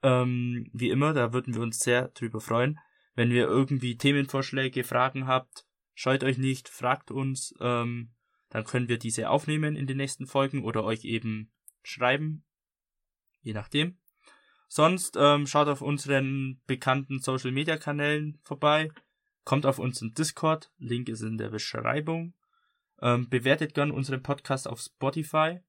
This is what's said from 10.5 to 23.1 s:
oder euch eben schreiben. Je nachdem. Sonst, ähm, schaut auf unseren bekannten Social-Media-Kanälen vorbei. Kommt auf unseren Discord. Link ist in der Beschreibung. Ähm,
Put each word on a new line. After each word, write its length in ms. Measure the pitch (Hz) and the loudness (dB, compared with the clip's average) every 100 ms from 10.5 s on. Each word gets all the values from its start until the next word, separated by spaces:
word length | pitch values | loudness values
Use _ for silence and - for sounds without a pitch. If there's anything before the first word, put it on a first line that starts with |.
| 139 | 0
oder 200 | 110 110 107 | -2 -2 -2
euch 180 | 113 | -2
eben 480 | - 113 113 107 110 _ - _ | -2 -4 -2 -6 -10 _ -20 _
schreiben. 640 | - - 123 139 156 156 _ _ _ _ _ _ _ _ _ _ | -18 0 2 2 0 -6 _ _ _ _ _ _ _ _ _ _
Je 120 | - | -10
nachdem. 460 | 107 104 143 165 180 _ _ _ _ _ _ _ | -10 -4 0 0 -4 _ _ _ _ _ _ _
Sonst, 480 | - 156 180 - - | 4 4 4 -2 4
ähm, 260 | 143 147 143 | 6 6 4
schaut 220 | 147 147 | 2 2
auf 140 | 139 | 0
unseren 800 | 160 143 139 139 135 135 135 131 - | -2 -4 0 0 0 -2 -4 -8 -6
bekannten 540 | 131 - 131 135 135 | -2 0 0 0 -6
Social-Media-Kanälen 1200 | 131 131 127 131 151 156 151 147 147 151 151 151 | -2 -2 -2 -2 -2 -2 -2 -2 0 0 -2 -10
vorbei. 480 | _ 139 151 151 156 - _ _ _ _ | _ 0 4 4 2 -6 _ _ _ _
Kommt 220 | - 139 139 | -2 2 2
auf 140 | 135 | 0
unseren 340 | 127 120 113 | -2 -4 -8
Discord. 580 | 113 156 - 156 156 - _ | -4 -4 0 0 0 -4 _
Link 320 | 123 120 120 | -6 -4 -4
ist 120 | 113 | -6
in 160 | 113 110 | -6 -4
der 120 | 107 | -4
Beschreibung. 840 | 107 - 117 117 139 151 165 170 - _ _ _ _ _ _ | -4 -6 -4 0 0 0 -4 -6 -12 _ _ _ _ _ _
Ähm, 280 | 123 | 2